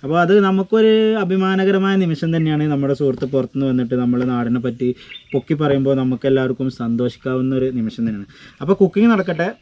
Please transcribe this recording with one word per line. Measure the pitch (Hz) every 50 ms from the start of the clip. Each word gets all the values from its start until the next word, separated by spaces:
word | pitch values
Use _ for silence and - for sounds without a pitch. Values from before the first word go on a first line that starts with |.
| -
അപ്പോ | 135 156 170 175
അത് | 165 196 208 196
നമുക്കൊരു | 190 190 190 190 185 - 220 220 220 220 220 220 220 220 220
അഭിമാനകരമായ | 196 175 190 190 190 190 190 190 190 190 196 196 190 196 196 190
നിമിഷം | 190 170 160 151 - 165 165
തന്നെയാണ്. | 165 160 156 151 151 151 151 147
നമ്മുടെ | 139 139 139 143 135
സുഹൃത്ത് | 147 135 127 - - 131 131
പുറത്തുനിന്ന് | 135 127 - _ 135 135 135
വന്നിട്ട് | 127 127 127 113 123 127
നമ്മുടെ | 123 120 123 123 127 127
നാടിനെ | 127 123 120 120 120 123 117
പറ്റി | 127 117 120 127 123 123 - - - - - - _ -
പൊക്കി | 139 127 - 160 147
പറയുമ്പോ | 156 147 139 139 135 135 139 135
നമുക്കെല്ലാവർക്കും | 131 127 131 117 - 139 135 131 131 127 127 - 135 131 127 -
സന്തോഷിക്കാവുന്ന | 120 117 117 117 123 123 123 - _ 131 131 131 131 131 135 131
ഒരു | 131 131 127 123
നിമിഷം | 113 110 - - 117
തന്നെയാണ്. | 113 107 101 101 - - - - - - _ -
അപ്പോ | 147 196 -
കുക്കിംഗ് | 202 180 - 196 214 233 233
നടക്കട്ടെ | 202 190 180 175 156 170 190 233 -